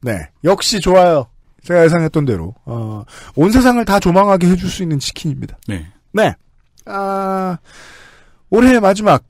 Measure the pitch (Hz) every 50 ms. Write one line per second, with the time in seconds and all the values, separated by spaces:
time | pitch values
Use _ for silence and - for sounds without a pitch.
0 | 113 120 110 90 76 - _ _ - 156 196 190 - - - 202 160 - 180 185
1 | 180 175 165 147 127 _ _ - _ _ _ _ _ - 175 175 165 165 160 170
2 | 160 156 - 156 147 135 110 87 80 90 113 _ _ - 120 117 113 110 107 104
3 | 104 _ - - - - - - 151 196 220 262 247 254 240 233 226 - 196 202
4 | 190 185 170 190 202 208 196 185 175 175 185 175 185 180 - - 185 165 156 139
5 | - - - - - 160 135 135 117 - - - _ - 104 87 80 85 _ _
6 | _ _ _ 202 220 151 98 _ _ _ _ _ _ _ _ _ _ - 202 196
7 | 196 196 196 196 196 190 190 190 190 185 180 165 _ _ - - - - - -
8 | - - _ _ _ _ _ _ _ _ - 220 247 254 254 240 208 190 202 196
9 | 214 202 156 139 _ _